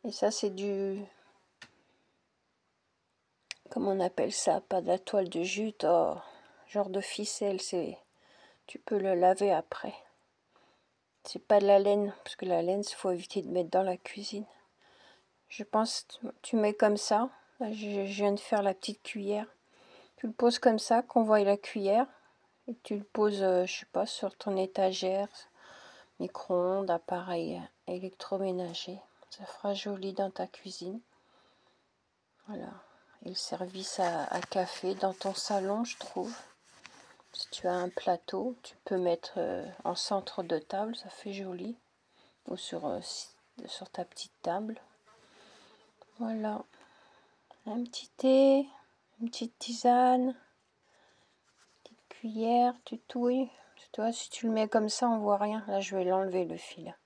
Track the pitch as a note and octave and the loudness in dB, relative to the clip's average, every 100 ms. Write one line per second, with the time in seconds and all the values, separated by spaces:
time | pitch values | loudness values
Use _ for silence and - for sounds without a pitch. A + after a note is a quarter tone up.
0 | A#3 - G#3 A3 G#3 F#3+ G3+ G3 G3 G3 | -8 0 0 0 -4 -2 -4 -2 -2 -4
1 | G3+ _ _ _ _ _ - _ _ _ | -10 _ _ _ _ _ -20 _ _ _
2 | _ _ _ _ _ _ _ _ _ _ | _ _ _ _ _ _ _ _ _ _
3 | _ _ _ _ _ - - A#3+ G3 F#3+ | _ _ _ _ _ -18 -8 -2 0 2
4 | F3+ - - - - D#3+ - F#3+ F3 F#3 | 0 0 -2 2 2 2 0 -2 2 0
5 | - G#3 F3+ E3+ F3+ G3+ A3 - - E3+ | 2 0 0 -2 -2 -2 -4 0 4 4
6 | D#3+ E3+ - - - - - G#3 G3 F#3+ | 4 0 -10 -20 -20 -20 -6 -2 -2 -4
7 | G3+ - G#3 - G3+ F#3+ - F3+ - - | -4 -6 -6 -2 -2 -2 -2 -4 -4 -8
8 | _ _ _ - - _ - - - G#3 | _ _ _ -20 -20 _ -18 -16 -4 -2
9 | G3 F3 F3+ F#3+ G3+ D#3+ - - - - | 2 6 6 6 4 2 0 -10 -10 -12
10 | - _ _ _ _ _ _ _ _ _ | -20 _ _ _ _ _ _ _ _ _
11 | _ _ - - _ G#3 G3+ G3+ G3 G3+ | _ _ -14 -14 _ 6 10 8 8 4
12 | G#3 - - - F#3 E3+ E3+ G3 G3+ - | 2 -4 -16 -8 0 2 2 0 -2 -4
13 | F#3+ F3 F3+ G#3 E3+ F3+ E3+ F#3 F#3+ F3+ | -2 -2 -4 -6 -2 -2 2 2 2 -2
14 | - - G3+ G3+ G#3+ - _ _ _ _ | -8 -12 -8 -8 -10 -18 _ _ _ _
15 | - _ _ _ _ - G#3 G#3+ A3+ - | -20 _ _ _ _ -14 0 2 2 -2
16 | - - A#3 - - A3+ G#3+ G#3 G#3+ G#3 | -8 -12 -12 -12 -2 2 2 4 4 4
17 | - G#3+ C4 - _ _ A3 G#3+ G#3 G3+ | 2 2 2 -4 _ _ -6 -6 -4 -2
18 | G3 G3+ G3+ G3+ - G#3+ G3 F#3+ - G#3 | -2 0 2 2 2 2 2 0 -6 -8
19 | - G#3+ G3 G#3 A3+ _ _ _ - - | -10 -6 -2 -4 -4 _ _ _ -20 -20
20 | - _ A3+ - A#3+ A#3+ B3 A3 - A#3 | -20 _ -8 2 4 6 4 4 4 2
21 | B3 A#3+ A3 G#3+ G3+ G3+ - G#3+ G3 G#3+ | 4 2 6 6 6 2 0 -2 4 4
22 | C#4 - _ _ _ _ - A#3 - G#3 | 2 -6 _ _ _ _ -14 -14 -6 -8
23 | G3+ - G#3+ G3+ F#3+ F3+ F#3 - - F3+ | -4 2 2 4 2 4 2 -4 -4 -2
24 | G#3+ - G3 - - F#3+ F#3+ G3 F#3+ F#3 | -2 -4 -6 -6 -2 -2 0 2 2 2
25 | F#3 G3 G3+ - - _ - - - - | -2 0 -4 -8 -20 _ -20 -20 -20 -20
26 | - _ F3+ - - F3+ F3+ G3 F#3+ E3+ | -20 _ -8 -8 -2 0 2 0 0 -2
27 | - F3+ F#3 E3+ D#3+ F3 F3 _ - F3+ | -2 -6 -4 -4 -4 -8 -12 _ -10 -8
28 | F#3 - - G3 F#3+ F3+ F3 E3+ - G3 | -10 -12 -6 -4 -2 -4 -6 -8 -10 -14
29 | - _ - - G3 - G#3 G3 G#3 G3 | -18 _ -20 -18 -18 -8 -6 -4 -6 -6
30 | F#3+ F#3+ G3 - F#3 - F#3+ - F3 A3 | -6 -4 -4 -4 -8 -10 -16 -12 -10 -10
31 | _ _ _ _ _ _ _ _ _ _ | _ _ _ _ _ _ _ _ _ _
32 | _ _ _ _ - G#3 - F#3+ - _ | _ _ _ _ -14 -10 -10 -14 -20 _
33 | _ _ F3+ F#3 - F3 F3+ F#3 F#3+ - | _ _ -10 -8 -6 -6 -6 -8 -8 -2
34 | F3 E3 C#3+ F3+ - G3 F3+ - F#3 F#3+ | 0 0 -4 -6 -2 -2 -2 -4 -4 -2
35 | F#3+ F#3 G3 G3 - G3+ F#3+ G#3 A#3 - | -2 -2 -6 -4 -2 0 0 -2 -2 -6
36 | - - G#3+ A#3+ - _ _ - - - | -8 -6 -6 -8 -18 _ _ -20 -20 -20
37 | - - _ - - - F#3 F3+ F3+ - | -20 -20 _ -12 -10 -4 -2 0 -2 -2
38 | - F3 - F#3+ A#3 B3 - - - F#3+ | 0 0 -2 -4 -4 -6 -18 -18 -2 0
39 | F3+ E3+ - - E3+ F#3 E3+ F3+ - F3+ | 2 0 -4 -4 -4 -4 -8 -8 -6 -4
40 | - G3 F#3+ - E3+ D#3+ - G3 G#3+ A#3 | -2 -4 -4 -8 -2 -4 -2 -4 -4 -6
41 | F#3+ - G3+ G3 F#3+ F3+ G3 A#3+ _ _ | -12 -14 -10 -8 -8 -8 -10 -12 _ _
42 | _ _ _ _ - - - E3+ D3 F#2+ | _ _ _ _ -10 -10 -8 -6 -4 -4
43 | F3 - - _ _ - - - F#3+ - | -6 -12 -12 _ _ -18 -14 -14 -12 -10
44 | F3 - - _ E3+ F3+ G#3+ A3+ - _ | -10 -12 -16 _ -4 -4 -6 -10 -16 _
45 | _ _ _ - - - - _ _ _ | _ _ _ -20 -20 -20 -20 _ _ _
46 | - - A3+ A3 G#3+ G#3+ - - - _ | -20 -8 -6 -4 -4 -6 -10 -20 -20 _
47 | - _ _ _ _ - - A3 A#3+ - | -20 _ _ _ _ -16 -8 -6 -6 -10
48 | - - C4 C4 C4+ C4+ C#4 - _ _ | -14 0 6 8 8 6 2 -10 _ _
49 | _ _ A#3 - A#3 _ - A#3 B3 B3 | _ _ -8 -6 -10 _ -10 2 4 6
50 | B3+ B3+ B3+ B3 _ _ _ _ _ _ | 6 4 2 -4 _ _ _ _ _ _
51 | _ _ _ _ _ _ _ _ - _ | _ _ _ _ _ _ _ _ -20 _
52 | _ - A3+ G#3+ A3+ A#3+ B3 B3 - A#3 | _ -10 -8 -2 4 4 4 0 -12 -12
53 | - B3 A#3+ B3+ B3+ - - - - - | -8 0 2 2 0 -6 -20 -20 -14 -2
54 | A3+ A#3 - - A3+ A3 G#3+ A3+ G#3+ - | -2 -2 -10 -4 0 2 4 4 2 2
55 | A#3+ A3 G#3 G3+ G#3 G#3+ G#3 G3 G3 F#3+ | 2 2 2 2 2 -2 -2 -2 0 0
56 | F3+ F#3 F#3+ F3+ E3+ E3 - - E3 - | 2 2 2 0 -2 -6 -12 -14 -14 -16